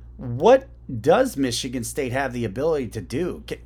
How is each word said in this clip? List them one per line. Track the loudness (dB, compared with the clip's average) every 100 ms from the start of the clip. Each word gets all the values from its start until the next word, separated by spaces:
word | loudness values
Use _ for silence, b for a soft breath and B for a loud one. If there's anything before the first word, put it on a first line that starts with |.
| B -12
what | -8 2 6 6 4 -16 -10 -2
does | 4 4 4 0
Michigan | -2 -2 -4 -6
State | -6 -4 -2
have | -2 -2
the | -2 -4
ability | -2 0 0 -2
to | -8
do? | -6 -4 -4 -6 -10
C-, | -12